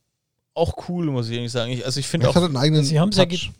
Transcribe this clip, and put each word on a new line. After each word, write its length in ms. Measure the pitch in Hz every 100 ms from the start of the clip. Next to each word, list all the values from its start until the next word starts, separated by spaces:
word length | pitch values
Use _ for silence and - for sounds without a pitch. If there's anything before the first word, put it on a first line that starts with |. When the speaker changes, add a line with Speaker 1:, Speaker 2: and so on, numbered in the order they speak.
| _ _ _ _ _
Speaker 1:
auch 340 | - 170 - -
cool, 180 | 175 165
muss 220 | 131 113
ich 80 | 117
ehrlich 160 | 120
sagen. 180 | 123 117
Ich, 120 | 127 123
also 140 | 131
ich 80 | 135
find 160 | 165
Speaker 2:
Ja, 60 | 170
es 60 | 175
Speaker 1:
auch 40 |
Speaker 2:
hat 60 | 175
einen 80 | 135
eigenen 280 | 147 156
Speaker 3:
Sie 140 | 143 151
haben's 180 | 185 196
ja 80 |
Speaker 2:
Touch. 60 | 180
Speaker 3:
ge-, 200 | 175 - -